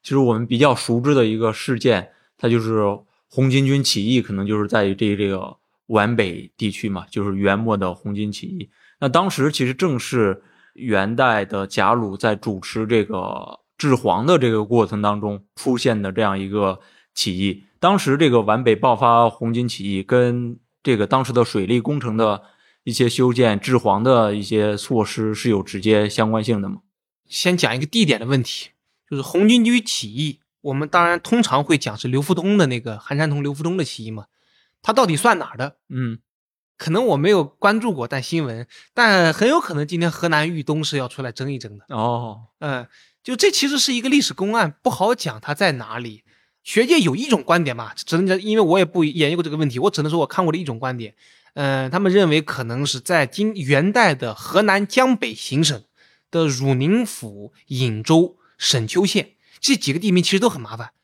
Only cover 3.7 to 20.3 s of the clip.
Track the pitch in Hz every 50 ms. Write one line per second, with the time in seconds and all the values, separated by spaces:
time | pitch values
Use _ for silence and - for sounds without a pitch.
3.7 | 139 139 131 - - 107 98 113 127 123 107 - 101 95 98 101 107 104 104 101
4.7 | - 110 101 98 98 101 113 104 101 98 104 98 95 92 - - - _ _ _
5.7 | _ _ _ - 110 107 104 110 120 113 104 92 85 - - - _ - 117 104
6.7 | 95 - - 107 98 90 85 _ - 113 98 101 98 98 101 98 98 104 113 113
7.7 | 107 101 98 92 87 - - 104 101 101 107 104 101 - - - 190 180 101 _
8.7 | _ _ _ _ _ _ 143 135 123 165 - 160 - - 131 151 147 - 135 123
9.7 | 131 - 185 175 135 117 - - - 123 110 98 95 - _ _ _ _ _ _
10.7 | _ - - 123 104 98 98 104 117 120 135 123 113 107 98 98 107 98 98 98
11.7 | - - 98 98 117 120 113 101 95 101 - 113 107 101 - 117 101 92 - -
12.7 | - 113 110 107 120 110 101 - 110 92 92 101 - - - - - _ _ _
13.7 | _ - - 147 131 120 - 107 85 95 117 156 180 156 127 120 110 107 107 104
14.7 | 120 117 107 98 110 104 104 104 104 104 101 104 104 98 - _ _ - - 135
15.7 | 127 117 - 139 113 107 101 95 95 113 110 101 98 95 98 98 101 104 101 95
16.7 | 92 92 _ _ _ _ _ _ _ - - 107 90 92 98 98 92 - - _
17.7 | _ _ - 180 202 185 - 139 135 143 165 143 120 117 104 104 107 120 127 120
18.7 | 110 104 127 131 117 101 135 120 117 117 117 113 - - 123 117 117 117 123 117
19.7 | - - 95 101 98 95 98 - 127 123 123 123